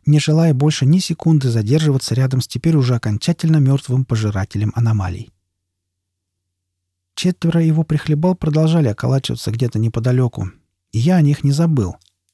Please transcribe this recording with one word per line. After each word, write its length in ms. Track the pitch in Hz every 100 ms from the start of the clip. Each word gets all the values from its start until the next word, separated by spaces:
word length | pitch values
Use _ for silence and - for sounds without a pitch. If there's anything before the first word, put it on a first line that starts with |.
| -
не 140 | 151
желая 340 | 156 156 165
больше 320 | 131 151 - 131
ни 140 | 180
секунды 500 | - 160 160 151 131
задерживаться 640 | 117 104 156 156 135 - 120
рядом 260 | 131 127
с 60 | -
теперь 280 | 123 165 156
уже 200 | 127 120
окончательно 600 | 107 104 - 170 160 156
мертвым 480 | 131 139 - 127 131
пожирателем 640 | 113 107 101 95 101 104 117
аномалий. 540 | 117 107 92 85 - _ _ _ _ _ _ _ _ _ _ _ _ _ _ _ _ _ _ -
Четверо 460 | 180 175 170 170
его 200 | 160 156
прихлебал 520 | 156 151 - 151 180 180
продолжали 520 | 160 151 160 165 127
околачиваться 640 | 104 123 135 - 117 -
где-то 280 | 113 120 107
неподалеку, 720 | 113 113 123 127 120 - 92 - _ _ _
и 80 | 113
я 160 | 147 180
о 60 |
них 220 | 147 147
не 80 | 139
забыл. 440 | 139 170 143 92 - _ _ _